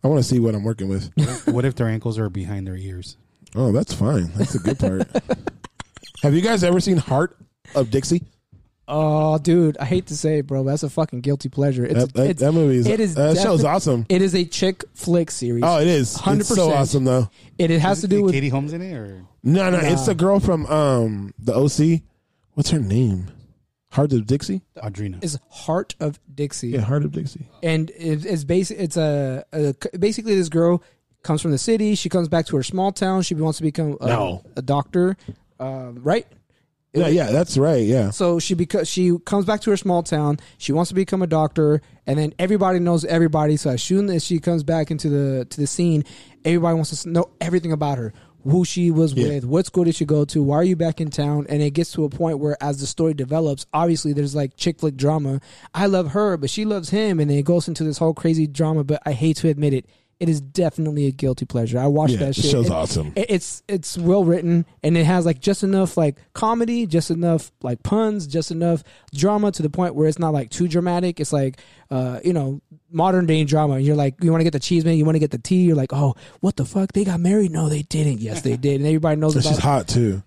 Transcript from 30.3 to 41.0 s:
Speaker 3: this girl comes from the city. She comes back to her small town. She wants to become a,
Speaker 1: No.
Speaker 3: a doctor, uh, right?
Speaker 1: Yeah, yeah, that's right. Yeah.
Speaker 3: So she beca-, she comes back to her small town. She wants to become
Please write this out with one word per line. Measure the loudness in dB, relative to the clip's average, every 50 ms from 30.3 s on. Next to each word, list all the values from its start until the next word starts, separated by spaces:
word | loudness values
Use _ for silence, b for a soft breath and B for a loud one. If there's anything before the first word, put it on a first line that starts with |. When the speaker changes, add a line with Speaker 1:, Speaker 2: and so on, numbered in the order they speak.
| 2
Speaker 3:
this | 2 2 2
girl | 2 2 4 4 2 2 b b b b b _ _ _ _
comes | -2 -2 -2
from | 0 0 0
the | 0
city. | 2 0 2 2 2 2 0
She | 0 -2 -2
comes | 0 0 0 2
back | 0 -2 -2
to | 0 -2
her | -2 -2
small | -2 -2 -2 -2 -2 -2
town. | -2 -2 0 0 0 0
She | -2 -2
wants | -2 -2 -2 -2 -2
to | -4
become | -4 -2 -2 -4 -4 -4 -4
a, | -2 0
Speaker 1:
No. | 0 0 0 -4 -6 -8 -12 -14 -12
Speaker 3:
a | -10 -4
doctor, | -2 -2 -2 -2 -2 0 0 0 0 -2 B B B B B B B _ _
uh, | -10 -8 -8 -10 -12 -14 -16
right? | -8 -2 0 0 0 -2 _ _ _ _ _ _ _ _ _ _ _ _ _ _
Speaker 1:
Yeah, | 0 2 2
yeah, | 2 2 2 2 2
that's | 0 0 0 2 2
right. | 2 4 4 2 2
Yeah. | 2 2 2 2 0
Speaker 3:
So | -2 0 0 0 2 0
she | 0 -2 -2
beca-, | -2 -2 -2 0 -2 -2
she | -2 -2 0 2 2 2 0 -2
comes | -2 0 0 0
back | 0 -2 -2 0
to | 0
her | 0
small | 0 0 0 0 0 0
town. | -2 -2 -2 0 0 -2 -2 B B B B
She | -4 -2 0
wants | 0 0 0
to | 0
become | -2